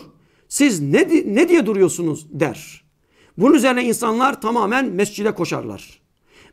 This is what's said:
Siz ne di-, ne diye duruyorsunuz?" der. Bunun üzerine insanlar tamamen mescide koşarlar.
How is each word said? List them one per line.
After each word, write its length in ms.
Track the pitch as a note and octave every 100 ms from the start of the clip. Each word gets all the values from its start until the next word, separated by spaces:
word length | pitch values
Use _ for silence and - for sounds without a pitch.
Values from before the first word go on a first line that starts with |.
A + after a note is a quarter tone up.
| - _ _ _ _
Siz 320 | - C#4+ F3+
ne 280 | C#3 G3 F4+
di-, 260 | D#4+ - G#3
ne 140 | E4+
diye 160 | F4 G#3+
duruyorsunuz?" 600 | G3 F3+ - E3 C#3+ -
der. 520 | C3+ D3 - - - _ _ _ _ _ -
Bunun 160 | A#3
üzerine 320 | D#4 C4 B3 B3
insanlar 560 | - A#3 A3+ C4+ -
tamamen 440 | A3 A#3+ G3+ B3 C4
mescide 500 | F3+ G#3 - G#3 G3+
koşarlar. 680 | E3 C#3 A#2 F#2+ - _ _ _ _ _ _